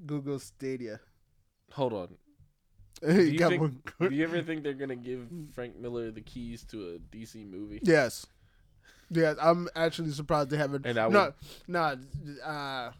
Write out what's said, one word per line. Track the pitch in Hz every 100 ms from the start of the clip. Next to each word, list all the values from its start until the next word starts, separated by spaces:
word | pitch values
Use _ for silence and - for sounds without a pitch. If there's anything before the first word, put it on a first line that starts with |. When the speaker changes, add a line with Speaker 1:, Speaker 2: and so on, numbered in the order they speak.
| 160
Speaker 1:
Google | 147 139 139
Stadia. | - - 135 131 117 107 - _ _ _ _ _ _
Speaker 2:
Hold | - 131
on. | 107 87 87 _ _ - _ _ _ - -
Speaker 1:
<laughs> | 147
You |
Speaker 2:
Do | 185 165
you | 156
Speaker 1:
got | 170
Speaker 2:
think, | 175
Speaker 1:
one. | 156 127 - -
Speaker 2:
do | 180
you | 143
ever | 165 175
think | 160 160
they're | 143
gonna | 135 135 127
give | 120 123 120 170 151
Frank | - 123 82
Miller | 120 120 113
the | 110
keys | 104 127 117 117 -
to | 113 90
a | 85
D | 85 110
C | 113 113
movie? | 101 90 104 104
Speaker 1:
Yes. | - 156 123 - - _ _ _ _ _ _ - _
Yes, | 165 160 147
I'm | 156 175 175 160
actually | 165 156 165
surprised | 143 151 156 139
they | 147
haven't. | 143 139
Speaker 2:
And | 127 117
I | 110
Speaker 1:
No, | 202 170
Speaker 2:
would | - - - -
Speaker 1:
no, | 175 156 131 135 143 147 139
uh, | 135 151 143 135 120 120